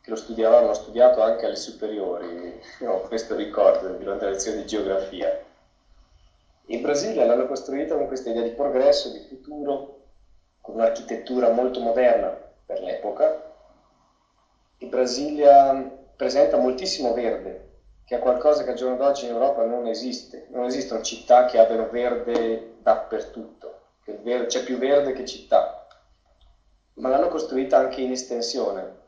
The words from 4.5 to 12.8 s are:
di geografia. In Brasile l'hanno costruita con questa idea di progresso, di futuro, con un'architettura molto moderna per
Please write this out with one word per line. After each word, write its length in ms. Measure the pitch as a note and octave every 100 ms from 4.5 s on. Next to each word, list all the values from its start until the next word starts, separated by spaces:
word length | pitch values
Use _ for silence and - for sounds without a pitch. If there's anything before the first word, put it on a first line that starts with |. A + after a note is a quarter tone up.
| G#2
di 80 | F#2+
geografia. 760 | G#2+ F#2+ F#2+ - F2+ F2+ - - _ _ _ _ _ _ _ _ _ _ _ _
In 160 | A2+
Brasile 420 | - - F#3+ -
l'hanno 220 | A#2+ B2 C3
costruita 480 | C3 - C#3 D#3 D#3
con 100 | B2
questa 240 | B2+ B2
idea 120 | A#2
di 80 | A#2
progresso, 600 | - C#3+ B2+ C3+ - -
di 100 | - -
futuro, 680 | C3 - D3+ C#3+ C3 - - _ _ _ _ _ _
con 140 | A#2
un'architettura 760 | A2 A2+ - - A#2 - B2+ A#2+
molto 300 | A#2 B2+ B2
moderna 480 | A#2 A#2 B2 A2+ F#2+ - - _ _
per 140 | -